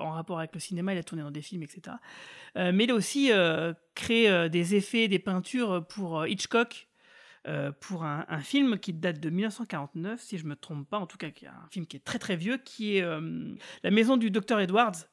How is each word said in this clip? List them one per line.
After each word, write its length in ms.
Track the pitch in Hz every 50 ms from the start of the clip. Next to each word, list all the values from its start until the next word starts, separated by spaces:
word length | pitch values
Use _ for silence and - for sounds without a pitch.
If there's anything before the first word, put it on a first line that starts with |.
en 100 | - 156
rapport 300 | 160 165 165 - 180 165
avec 120 | 160 156 -
le 60 | 170
cinéma. 320 | - - 185 170 180 190 196
Il 60 | 175
a 60 | 160
tourné 180 | - 175 160 147
dans 80 | 143
des 100 | 143 151 147
films, 200 | - 202 175 156
et 60 | 143
cetera. 320 | - 185 - - - 240 - - - - - - - - - - - 175
Euh, 140 | 180 180 180
mais 100 | 196 233
il 60 | 240
a 40 | 247
aussi, 360 | 220 185 - - 277 277 262
euh, 420 | 220 196 175 165 160 156 160 170 165 - _ _ _
créé, 340 | - - - 233 226 233 208
euh, 200 | 190 175 170 165
des 260 | 160 175 175 170 202
effets, 320 | 202 196 - - 226 226
des 140 | 208 196 185
peintures 680 | - 202 185 185 180 - - 254 240 208 185 175 165
pour, 360 | - - 208 196 170 165 156 165
euh, 60 | -
Hitchcock, 600 | 202 185 - - - 226 208 220 - - - _ _ _ _ _ - - - - - _ - 156
euh, 240 | 156 147 143 143 143 -
pour 240 | - - 190 165 165
un, 200 | 151 143 151 - -
un 100 | 160 151
film 400 | 139 - - 277 277 254 220 185
qui 140 | - - 165
date 260 | 160 170 180 165 147
de 100 | 165 156
mille 180 | 165 185 208
neuf 80 | 220 196
cent 100 | - 233
quarante-neuf, 560 | - - 156 143 143 - 160 170 202 226 240
si 180 | - - 202 175
je 80 | 156
me 80 | 151 147
trompe 340 | - - - 160 147 139 -
pas, 100 | - 208
en 80 | 185 -
tout 80 | -
cas, 140 | - 185 151
qui 140 | 147 - -
est 40 | 65
un 180 | - - - 160 -
film 140 | 190 165
qui 100 | - -
est 80 | 139 -
très, 160 | - - 233
très 160 | - - 190
vieux, 200 | 160 165 214 254
qui 420 | 262 262 - - - 220 208 202 190
est, 40 | 180
euh, 500 | 170 160 156 165 160 165 165 156 151 - - - - - - -
La 80 | 175
Maison 260 | 196 220 226 233 269
du 140 | 254 226 220
Docteur 300 | 190 220 202 - 233 214
Edwards. 340 | 196 175 185 220 247 220 180 160 - -